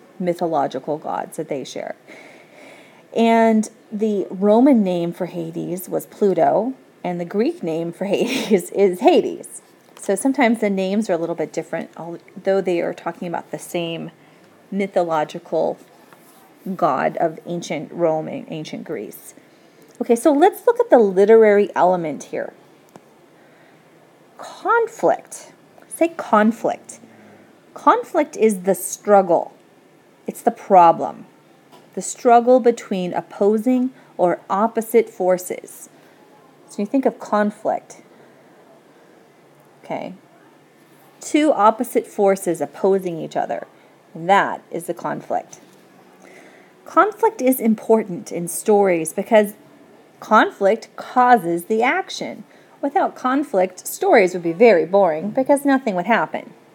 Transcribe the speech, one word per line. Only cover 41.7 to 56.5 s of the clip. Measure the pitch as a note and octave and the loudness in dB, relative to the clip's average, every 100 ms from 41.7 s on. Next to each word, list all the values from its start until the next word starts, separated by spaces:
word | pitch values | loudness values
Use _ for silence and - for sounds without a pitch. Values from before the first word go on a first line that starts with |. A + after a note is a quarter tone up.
| A3 B3 A#3+ - | 2 -2 -4 -4
forces | - G3 G3 F3+ D#3+ | 0 0 0 -2 -4
opposing | C#3 - G3 G3 F3+ E3 | -6 -2 0 0 -2 -10
each | D3+ D#3 | -8 -6
other. | - A#2 - _ _ _ _ | -6 -6 -12 _ _ _ _
That | D#3+ E3+ G3 C3+ E2 - | -6 0 2 2 -4 -10
is | - E3+ | -10 -10
the | |
conflict. | E3+ D3+ - - G#2 - - - - _ _ _ - - - - - _ _ | -8 -8 -10 -8 -8 -8 -20 -20 -20 _ _ _ -20 -20 -20 -20 -20 _ _
Conflict | - D#4+ G4+ - A4+ A4 | -4 0 0 2 -2 0
is | C4 B3+ | 0 0
important | A3+ G#3+ - A3 F#3+ E3+ - | 0 0 2 0 0 -10 -10
in | E3+ E3+ | -8 -8
stories | - - G3+ G3 E3+ D#3+ | -6 0 2 2 0 -4
because | - G3 G#3+ G3+ - - - - - _ - | -8 2 2 2 -2 -20 -20 -20 -20 _ -14
conflict | - A3 F#4 - G3 A3 - - | 2 4 4 2 0 0 -4 -18
causes | - B3+ B3 A#3+ E3+ E3+ - | -4 2 4 4 2 -4 -4
the | A3 | -2
action. | B3 F4 F#4+ - A#2 - - _ _ _ | 0 -2 -6 -10 -12 -14 -20 _ _ _
Without | C#4 F#4+ B3 - | -4 -2 -2 -2
conflict, | B3+ C4+ D4 F#3+ G3 - - | -2 -2 -2 0 -2 -4 -14
stories | - G4 C4 F#3 | -4 4 4 4
would | F3+ | 0
be | E3 | -4
very | E3 A#3 F3 E3 | 4 6 6 4
boring | G3+ F#3 D#3 G3+ | 2 2 0 -4
because | A#3+ C4 C#4+ | -4 0 0
nothing | C#4+ C4+ B3 F3+ | 2 0 0 -4
would | F3 | 0
happen. | G#3+ D#3 - - | 0 -2 -8 -14